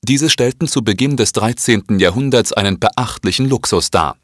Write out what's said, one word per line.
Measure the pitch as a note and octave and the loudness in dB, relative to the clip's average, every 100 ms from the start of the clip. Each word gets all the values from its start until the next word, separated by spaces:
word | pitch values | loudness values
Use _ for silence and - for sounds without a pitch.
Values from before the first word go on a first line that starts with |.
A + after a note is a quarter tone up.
Diese | A#2 C#3 D#3 | 0 0 0
stellten | - A#2+ - E3 | 0 0 -2 -4
zu | - | -2
Beginn | A2 G2+ C3 C#3 | -2 0 0 0
des | A2 | 0
dreizehnten | - G#2+ B2 - A2+ - G2+ | 0 -2 -2 0 0 0 2
Jahrhunderts | F#2 F#2+ C#3 B2 G#2 | 2 2 2 2 2
einen | - G2+ F#2 | 0 0 0
beachtlichen | - - B2 - G2 F#2 C3 | 0 0 -6 -4 -4 -2 0
Luxus | C3 - F#2+ - | 0 0 0 0
dar. | F2+ D#2 - | 0 0 -4